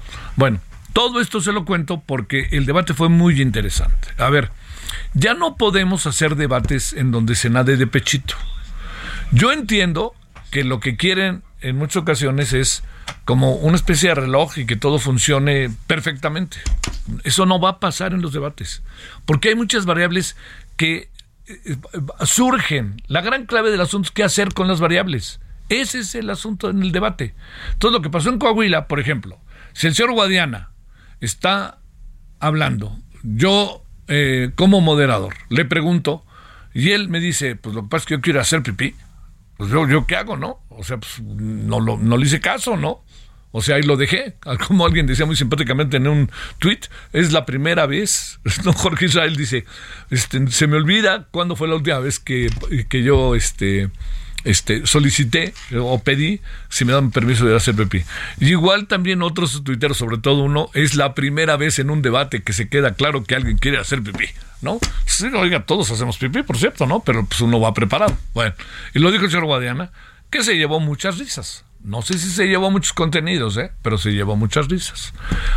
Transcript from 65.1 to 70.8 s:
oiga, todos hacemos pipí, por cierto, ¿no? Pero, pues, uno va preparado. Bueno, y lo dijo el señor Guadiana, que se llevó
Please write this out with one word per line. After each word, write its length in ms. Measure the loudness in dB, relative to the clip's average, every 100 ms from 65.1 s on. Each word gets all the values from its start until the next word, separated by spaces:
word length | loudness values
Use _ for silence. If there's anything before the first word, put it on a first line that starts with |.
| 0 0
oiga, 380 | 0 2 0
todos 280 | 0 0 0
hacemos 260 | -2 -2 -2
pipí, 240 | -2 -2
por 140 | -2 0
cierto, 300 | 0 0 0
¿no? 140 | 0
Pero, 240 | 2 0
pues, 160 | 0 0
uno 200 | 2 4
va 120 | 2
preparado. 440 | 2 0 2 2 0 -2
Bueno, 200 | -2 -2 -4 -12 -16 -4
y 40 | 2
lo 140 | 4
dijo 120 | 4
el 60 | 2
señor 140 | 0
Guadiana, 480 | 0 0 -2 -4 -8 -14 -20 -20 -6
que 140 | -2
se 140 | 2 2
llevó 240 | 2 2